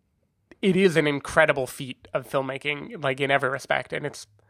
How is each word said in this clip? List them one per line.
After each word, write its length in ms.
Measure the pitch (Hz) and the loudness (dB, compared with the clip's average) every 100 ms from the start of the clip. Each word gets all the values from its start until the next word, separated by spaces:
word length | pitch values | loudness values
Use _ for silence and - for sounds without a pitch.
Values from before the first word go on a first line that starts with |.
| _ _ _ _ _ - | _ _ _ _ _ -2
it 140 | 202 180 | 2 4
is 220 | 190 160 | 4 4
an 100 | 151 | 2
incredible 600 | 143 - - 156 139 127 | 0 0 4 4 2 -4
feat 400 | - 131 - - | -6 -12 -12 -8
of 140 | 151 131 | -8 -4
filmmaking, 720 | 139 135 135 147 147 151 233 | -4 -4 -6 -6 -6 -10 -6
like, 180 | 139 131 | -4 0
in 80 | 135 | 2
every 180 | 139 139 | 2 2
respect, 440 | 135 - 135 - | -4 -2 -2 -2
and 120 | 151 143 | -6 -6
it's 200 | - - _ _ | -10 -16 _ _